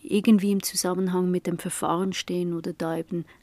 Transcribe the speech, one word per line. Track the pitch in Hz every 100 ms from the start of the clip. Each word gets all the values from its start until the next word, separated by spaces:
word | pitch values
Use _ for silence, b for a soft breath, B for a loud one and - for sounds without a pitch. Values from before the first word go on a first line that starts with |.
irgendwie | - 208 196 214 202
im | 196
Zusammenhang | - - 185 180 185 180 180
mit | 180 175
dem | 170
Verfahren | 185 - - 165 190
stehen | 180 - 180 175
oder | 170 170
da | 170 165 165
eben | 165 170 160 b